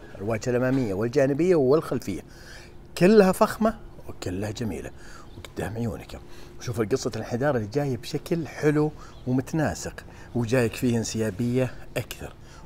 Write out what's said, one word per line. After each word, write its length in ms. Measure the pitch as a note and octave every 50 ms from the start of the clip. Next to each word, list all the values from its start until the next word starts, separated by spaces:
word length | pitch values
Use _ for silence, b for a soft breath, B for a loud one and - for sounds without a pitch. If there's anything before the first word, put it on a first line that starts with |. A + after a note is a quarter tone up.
| - - -
الواجهة 320 | - G2 G#2+ A2+ G#2+ - B2+
الأمامية 440 | A#2+ A#2+ B2+ B2+ C3+ C3+ B2+ G#2 F#2+
والجانبية 600 | F#2+ A2+ A#2+ B2 D3 C3+ C3+ C#3+ C#3 E3+ F#3 F3+
والخلفية 680 | D#3 C3 B2+ C#3+ D#3+ - - D3 A#2+ - G#2 F2+ D2 - B B B B B B B B B B B - - -
كلها 340 | - E3+ G3 A3+ G#3+ F#3+ F#3
فخمة 480 | F#3 - A3 - - - G#3+ A3+ - - - - - - - -
وكلها 420 | - - - F#2 F2 G2 G#2 G#2+
جميلة 400 | G2+ - A#2+ G#2 E2 - B1+ - - B B B B B B B B
وقدام 380 | - - - - - D#2+ F#2 A2
عيونك. 440 | A#2 A#2+ A2+ D2+ - - - - - - B B B B B B B
وشوف 220 | - B2+ G2+ A2
القصة 300 | A2 F#2+ C3 C3 - - G#2
الانحدار 400 | A2 G#2 - B2 A#2 C#3 D3+ C3
اللي 120 | A#2 G#2+
جاية 300 | G2+ A2 C#3+ D3 C#3 B2
بشكل 500 | A2+ - - - C#3 - - E3+ E3+ D3
حلو 440 | - - - D3 D3+ D3 D3+ D3+ D3+ - B B B B B B
ومتناسق، 680 | B2 B2 C3+ B2+ - - D#3+ D3 G2+ D#2+ - - E2+ - - - B B B B B B
وجايك 400 | A#2 A#2+ G#2+ B2+ C3 A#2 A2 -
فيه 220 | - C3 B2 A#2
انسيابية 800 | A2+ G#2+ - - A2 A2 A2 F#2 F#2+ A#2+ A#2+ B2 B2+ B2+ B2 - - - - -
أكثر، 360 | B2+ - - - - D2+ D2 - - B B B B B